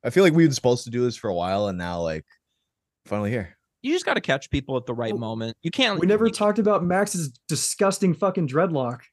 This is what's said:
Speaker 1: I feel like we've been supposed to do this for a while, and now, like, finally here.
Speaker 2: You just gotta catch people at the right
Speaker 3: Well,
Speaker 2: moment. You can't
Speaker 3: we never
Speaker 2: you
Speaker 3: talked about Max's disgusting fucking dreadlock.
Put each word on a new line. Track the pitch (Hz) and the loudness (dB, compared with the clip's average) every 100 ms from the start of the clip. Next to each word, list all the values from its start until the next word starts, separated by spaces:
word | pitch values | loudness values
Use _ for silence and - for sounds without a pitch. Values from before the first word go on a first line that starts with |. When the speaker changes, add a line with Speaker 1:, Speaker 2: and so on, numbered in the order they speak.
Speaker 1:
I | 123 | 0
feel | 175 | 4
like | 190 | 6
we've | 160 165 | 6 4
been | |
supposed | 131 123 120 | 4 2 2
to | - | -2
do | 120 | -2
this | 123 - | -2 -2
for | 107 | -4
a | |
while, | 87 90 98 104 | -2 0 0 0
and | 90 | -2
now, | 87 87 | -4 -4
like, | 82 78 - _ _ _ _ _ _ _ - | -4 -4 -10 _ _ _ _ _ _ _ -8
finally | 104 104 | -4 -2
here. | 120 85 _ _ _ | -4 -6 _ _ _
Speaker 2:
You | 254 | -4
just | 349 - | -2 0
gotta | - | -2
catch | - 139 - | 0 -2 0
people | 139 135 131 | -4 -2 -4
at | 120 | -4
the | |
right | 120 113 | -6 -4
Speaker 3:
Well, | 110 | -4
Speaker 2:
moment. | 113 113 113 - | -4 -6 -8 -6
You | 170 | -6
can't | - 247 190 | 0 0 2
Speaker 3:
we | 175 | 2
never | 214 226 | 4 2
Speaker 2:
you | |
Speaker 3:
talked | 226 208 214 | 2 0 2
about | 208 196 | 2 2
Max's | 175 185 208 180 147 - - | 0 0 0 -4 -8 -10 -6
disgusting | 147 - - 196 190 190 | -4 -4 0 0 2 0
fucking | 160 196 185 147 | 2 0 0 0
dreadlock. | 139 185 151 120 123 _ | 0 0 0 -4 -6 _